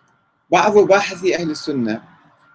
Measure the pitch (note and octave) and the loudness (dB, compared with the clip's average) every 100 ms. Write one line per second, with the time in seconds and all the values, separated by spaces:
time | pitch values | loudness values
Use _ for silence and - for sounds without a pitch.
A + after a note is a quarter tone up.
0 | _ _ _ _ _ F3 G#3 G#3 E3+ G3 | _ _ _ _ _ 0 4 4 4 2
1 | G3 F3+ F#3 E3 E3 D3+ D#3 C3+ A2+ A2 | 0 -4 -4 -2 -4 -8 -6 -4 -4 -6
2 | - _ _ _ _ | -10 _ _ _ _